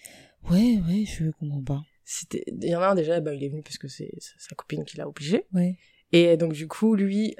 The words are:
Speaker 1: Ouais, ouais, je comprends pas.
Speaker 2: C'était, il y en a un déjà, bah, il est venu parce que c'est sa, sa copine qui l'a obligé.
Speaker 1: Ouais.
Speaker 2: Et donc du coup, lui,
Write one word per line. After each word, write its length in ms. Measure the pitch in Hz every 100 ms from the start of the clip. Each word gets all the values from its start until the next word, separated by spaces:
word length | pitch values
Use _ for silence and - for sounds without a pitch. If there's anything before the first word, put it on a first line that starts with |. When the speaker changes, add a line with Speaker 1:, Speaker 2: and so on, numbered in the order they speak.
| - - - _ -
Speaker 1:
Ouais, 300 | 175 240 226 165
ouais, 180 | 190 214
je 240 | - 160
comprends 320 | 151 147 143
pas. 200 | 135 139 156 _
Speaker 2:
C'était, 400 | - - - - -
il 220 | - 180
y 80 | 170
en 60 |
a 60 | 185
un 60 |
déjà, 240 | 196 156 170
bah, 140 | 156
il 80 | 143
est 60 | 139
venu 140 | 151
parce 160 | 151 -
que 100 | 139
c'est 240 | - - -
sa, 120 | - -
sa 160 | -
copine 300 | - - 151
qui 140 | 151 151
l'a 100 | 147
obligé. 380 | 151 143 202 -
Speaker 1:
Ouais. 220 | 185 180 185 _ _ _
Speaker 2:
Et 240 | 170 170 165
donc 160 | 165
du 160 | 151 156
coup, 260 | - 220
lui, 400 | 220 196 202 220 -